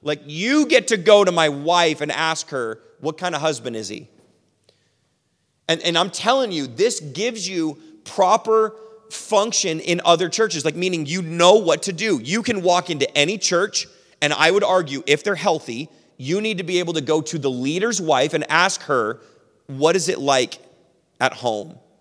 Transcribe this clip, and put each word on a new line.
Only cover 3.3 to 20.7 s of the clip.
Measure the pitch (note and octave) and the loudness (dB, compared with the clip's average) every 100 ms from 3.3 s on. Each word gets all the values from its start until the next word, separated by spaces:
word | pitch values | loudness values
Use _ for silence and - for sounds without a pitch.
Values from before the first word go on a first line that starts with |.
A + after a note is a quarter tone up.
| D#3+ | -2
of | |
husband | D#3 C#3 A#2+ A2+ | -2 -4 -6 -8
is | G2+ | -10
he?" | G#2 - _ _ _ _ _ _ _ _ _ _ _ _ _ _ _ - | -12 -16 _ _ _ _ _ _ _ _ _ _ _ _ _ _ _ -4
And, | E3 | -2
and | E3+ E3+ | 0 0
I'm | F3+ | -2
telling | - G#3 C4 B3 | -2 0 2 2
you, | E3+ C3+ | -4 -6
this | A#2 G#3+ A3+ | -2 -2 -2
gives | D3+ C3+ A3+ A3+ F3+ | -10 -6 -4 -4 -8
you | F#3+ D#3+ C#3+ - - | -4 -6 -8 -18 -20
proper | - - F#3 F3 - A3 A3 G#3+ - - _ | -14 0 2 2 2 0 0 -4 -20 -20 _
function | - - A3+ D4 - F#3+ D#3+ | -16 0 0 2 -2 -2 -4
in | - E3+ | -2 -2
other | - E3+ F3+ | 4 2 2
churches, | - A3 E3 | -2 -2 -2
like, | D3 D3+ | -4 -2
meaning | F3+ F3 C#3+ | -4 -4 -4
you | F3 | -4
know | E3+ E3+ E3+ | -6 4 6
what | G#3+ F#3 D#3 | 6 6 0
to | - | -2
do. | E3+ A3 D#3 | -4 -2 -2
You | A2+ G3+ | 0 -2
can | A#3 G#3+ | 0 -2
walk | F3 F3+ F3 | 2 0 0
into | D#3 C3+ - | -2 -2 2
any | D3 G3 | 2 0
church, | - F3 G3+ - - _ _ _ | 0 0 0 -4 -8 _ _ _
and | D3 | -2
I | D3 F3+ | 4 4
would | G3 | 4
argue, | - F#3 D#3+ C3+ - | 4 0 0 -6 0
if | D3 | 0
they're | G#3 | 2
healthy, | F#3 F#3 D#3+ - A#2 D#3 _ _ _ | -2 0 -2 -4 -10 -10 _ _ _
you | B2+ F#3 | -4 -2
need | G#3+ G3 | -2 -4
to | |
be | E3 F3+ | -2 -2
able | F3 | -2
to | D#3+ | -4
go | C3+ D#3 | 0 0
to | D#3 E3 | 0 -4
the | C#3 | -4
leader's | B2+ C3 E3 A3 A3+ | -4 -4 -2 -2 -4
wife | E3 C#3 D3+ | 0 2 2
and | D#3+ D3 | -2 0
ask | D#3 F#3 F#3 | 2 2 0
her, | - C3+ A2 B2 - _ _ _ _ | -2 0 0 -4 -12 _ _ _ _
"What | C3+ D3+ F3+ | 0 2 2
is | D#3+ | -2
it | - | -4
like | C#3 C3+ A#2+ - _ | 0 2 0 -6 _